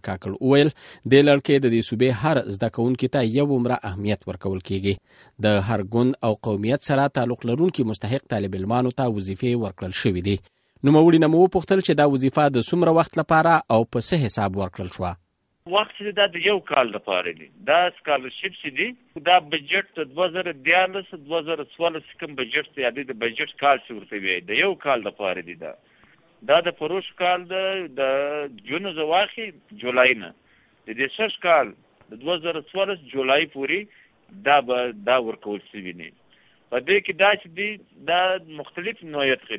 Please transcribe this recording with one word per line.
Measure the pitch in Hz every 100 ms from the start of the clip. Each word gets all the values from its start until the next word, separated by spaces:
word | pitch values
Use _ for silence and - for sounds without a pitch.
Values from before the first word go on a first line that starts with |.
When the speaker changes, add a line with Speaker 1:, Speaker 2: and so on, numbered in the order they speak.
| -
Speaker 1:
کاکړ | 92 - 101
وویل، | 131 139 147 - - - 117
دې | 139 147
لړ | 139 -
کې | 139
د | 127
دې | 113 -
صوبې | 113 127 110
هر | 156 127 107 98
زده | 113
کوونکي | - 120 127 127
ته | 139 113
یو | 131 143
عمره | 131 120 104 104
اهمیت | 92 104 101 -
ورکول | 92 98 95 -
کیږي. | 98 98 98 _ _ - -
د | 107 104 101
هر | 107 98
ګوند | 117 127 - 113
او | 104 117
قومیت | 101 107 139 -
سره | 135 139 139
تعلق | 120 120 117
لرونکي | 123 180 - 113
مستحق | 107 107 131 -
طالب | 110 98 95
علمانو | 95 123 127 127
ته | 127 104
وظیفې | 95 95 123 120
ورکړل | 104 - 92 -
شوي | 113 90 101
دي. | 98 _ _ _ _
نوموړي | 139 151 165 165
نه | 156
مو | 160
وپوښتل | 185 185 - 190 185
چې | 147
دا | 147
وظیفه | 135 131 151 147 123
د | -
څومره | 175 165 165
وخت | 160 175
لپاره | 151 160 165 160 - 113
او |
په | 117 120 -
څه | 170 117
حساب | - 98 98
ورکړل | 95 - 90 -
شوه؟ | 90 87 _ _ _ _ 170
Speaker 2:
وخت | 196 214 -
چې | 208 202
دا | 202 165
د | 185
یو | 196 -
کال | 147 120
لپاره | 104 - 92 87 80
دی. | 76 80 104
دا | 165 175 -
سکالرشپ | 151 139 127 - 190 -
چې | 151 131
دی، | 226 247 _ 165 151
دا | 180 147
بجټ | 156 143 190 196 165
د | 139
دوه | 143 180 175
زره | 175 143 139
دیارلس، | 180 185 196 180 170 139
دوه | 165 151
زره | 156 135
څوارلس | - 170 160 - -
کوم | 160 135
بجټ | 117 143 -
دی، | - 123
یا | 123
د | 131 113 117
بجټ | 113 147 - 143
کال | 135
چې | -
ورته | 110 95 104
وایي، | 95 90 87
د | 117
یو | 196 170 147
کال | 123 101
لپاره | - 98 90 85
دی. | 82 80
دا، | - _ _ _ _ _ _ 110
دا | 160 170
د | -
پروش | 156 185 - -
کال | 180 180 175
د، | 185 190 190 165 127
د | 135 135 143 151 139 110 107
جون | 160 196 160
زه | 156
واخلي، | 180 202 - 214 147 _ 104
جولای | 123 127 127 113
نه. | 87 - _ _ _ _ -
د | 113
دې | 135 -
سږ | 220 - 180
کال | 160 110 - _ _ -
د | 110
دوه | 143 175
زره | 170 160 -
څوارلس | 185 196 185 131
جولای | 131 131 143 156
پورې | 139 135 180 - _ _ _ _ 98 110
دا | 139 123
به، | 123 123 107 104
دا | 127 113
ورکول | 107 107 101 -
شوي | 104 92 82
دي. | 80 _ _ _ _ _ -
په | 123 139
دې | 196
کې | 190 170
دا | 196 202
چې | 170 165
دی، | 208 208 _ _ 139
دا | 175 185 185 160 151
مختلف | 147 - 185 226 165
نوعیت | 147 135 127
کې | -